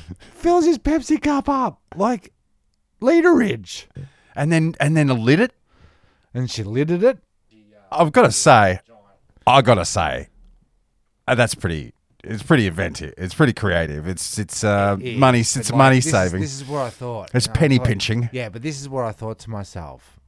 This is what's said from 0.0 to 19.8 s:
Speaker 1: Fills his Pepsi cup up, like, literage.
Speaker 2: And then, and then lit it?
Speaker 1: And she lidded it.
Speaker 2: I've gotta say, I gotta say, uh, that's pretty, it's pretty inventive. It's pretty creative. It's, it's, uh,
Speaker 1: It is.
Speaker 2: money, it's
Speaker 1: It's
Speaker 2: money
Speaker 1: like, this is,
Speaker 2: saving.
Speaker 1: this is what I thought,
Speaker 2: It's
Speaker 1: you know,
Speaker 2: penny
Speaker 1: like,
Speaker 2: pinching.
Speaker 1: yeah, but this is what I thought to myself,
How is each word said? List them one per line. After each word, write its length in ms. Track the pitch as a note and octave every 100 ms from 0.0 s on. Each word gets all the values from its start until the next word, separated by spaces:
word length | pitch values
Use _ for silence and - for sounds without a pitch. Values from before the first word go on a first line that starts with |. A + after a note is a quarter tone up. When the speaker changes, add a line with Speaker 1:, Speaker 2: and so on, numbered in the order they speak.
| D#2+ F2+ -
Speaker 1:
Fills 300 | - E4+ F4 D#4+
his 120 | C#4
Pepsi 420 | C#4+ D#4 - D#4
cup 280 | D4 C#4 C#4+
up, 320 | C4+ G#3+ - _ E3
like, 360 | G#3+ A3+ - _ _ _ _ _ _ _
literage. 880 | B3 E4+ F4 C#4 A3 A#2 F2+ - - C3+ C#3 _ _
Speaker 2:
And 180 | - D3+
then, 220 | D#3+ D#3+ -
and 160 | C#3+ D#3+
then 120 | C#3
lit 320 | A#2+ A#2 D#3+
it? 120 | B3 _ _ _ _ _ _ _ _
Speaker 1:
And 160 | B2 B2
she 120 | A#2
lidded 400 | G2+ A#2+ D#3 F3
it. 160 | A#3+ - _ _ _ _ _ _ _
Speaker 2:
I've 220 | D3+ D#3+
gotta 200 | B3 C3+
say, 480 | - D#3 A#2+ G2 F#2 _ - _ _ _ _ -
I 160 | C3+
gotta 220 | B2+ G#2
say, 440 | E2+ G2 D#2 B1+ - _ _ _ _ _ _ _ _ _ -
uh, 60 |
that's 200 | A#2+ A2+
pretty, 380 | - F#2 D#2+ B1 _ _ _
it's 180 | F2 G#2+
pretty 240 | D#2 C#3+ G2
inventive. 460 | E2 F2 - D2+ -
It's 160 | F2+
pretty 180 | - C#3
creative. 540 | - G2+ E2+ D#2+ D2 E2
It's, 300 | F2 - G#2+
it's, 260 | G2+ -
uh, 320 | G#2+ G2+ G2+ G2
Speaker 1:
It 140 | B2
is. 40 | A#2+
Speaker 2:
money, 220 | C3 A#2+
it's 160 | A2 C3+
Speaker 1:
It's 160 | -
Speaker 2:
money 240 | C3 C3+ C3
Speaker 1:
like, 80 |
this 20 | D#3+
is, 60 |
Speaker 2:
saving. 280 | A2+ F#2 F#2
Speaker 1:
this 200 | C#3 C3+
is 40 | C3+
what 140 | D3
I 80 | B2
thought, 400 | - B2 A2+ -
Speaker 2:
It's 120 | B2+ -
Speaker 1:
you 60 |
know, 60 | -
Speaker 2:
penny 200 | D3+ B2+
Speaker 1:
like, 80 | A#2+
Speaker 2:
pinching. 420 | G2 - A#2 A#2+
Speaker 1:
yeah, 160 | B2 A2
but 140 | A2+
this 180 | D3 C#3
is 80 | C#3
what 160 | C3+
I 80 | A2+
thought 260 | - A2 A2
to 100 | A2+
myself, 680 | G#2 F#2 F#2